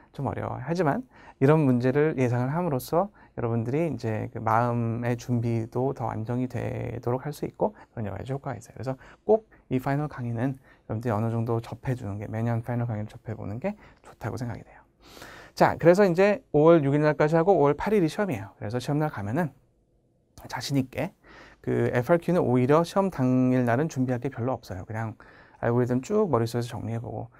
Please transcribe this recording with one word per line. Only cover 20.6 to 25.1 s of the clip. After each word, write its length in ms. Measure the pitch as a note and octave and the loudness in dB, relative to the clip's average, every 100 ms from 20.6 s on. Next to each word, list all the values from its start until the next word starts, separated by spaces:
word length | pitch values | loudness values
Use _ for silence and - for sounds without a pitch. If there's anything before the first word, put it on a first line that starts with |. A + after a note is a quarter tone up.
| - C#3 | -2 -2
있게, 360 | C3 - D#3+ - - - - - | -2 -4 -8 -10 -20 -20 -20 -12
그 280 | - A#2+ A#2+ | -4 0 0
에프알큐는 480 | B2 A#2+ E3+ - F3 | 0 2 2 2 0
오히려 420 | B2+ B2 B2+ D3+ | 2 2 4 4
시험 260 | E3+ - G3 | 4 0 -2
당일 560 | - B2+ B2+ B2+ B2+ A#2+ | 0 2 2 2 2 2
날은 240 | A#2 D#3 | 0 0
준비할 300 | B2+ B2+ B2 | -2 -2 -2
게 100 | C#3 | -4
별로 220 | C#3 A#2+ | -6 -6
없어요. 340 | B2+ - F#2 F#2+ | -6 -8 -12 -8
그냥 300 | A2 A2+ | -8 -8